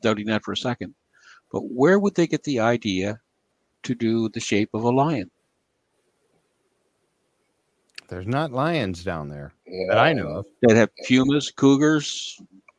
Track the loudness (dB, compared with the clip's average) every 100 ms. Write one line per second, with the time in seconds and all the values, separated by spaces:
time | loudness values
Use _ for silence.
0 | -2 -2 -2 -4 -4 -6 -6 -6 -10 -16
1 | _ _ -20 -20 _ -8 -6 2 4 4
2 | 2 0 0 -2 -4 0 0 0 -2 -2
3 | -4 -6 _ _ _ _ _ _ -8 -2
4 | 0 0 -2 -4 -2 -2 0 -2 0 2
5 | 0 -2 -6 _ _ _ _ _ _ _
6 | _ _ _ _ _ _ _ _ _ _
7 | _ _ _ _ _ _ _ _ _ -20
8 | -14 -10 -4 -4 -4 -2 -2 -2 -2 -6
9 | -6 -8 -8 -12 -16 _ -12 -6 0 4
10 | 4 2 -4 -8 -12 _ 6 6 4 -2
11 | 0 2 2 0 -4 2 4 6 4 0
12 | -2 -10 -12 -16 -20 -20 _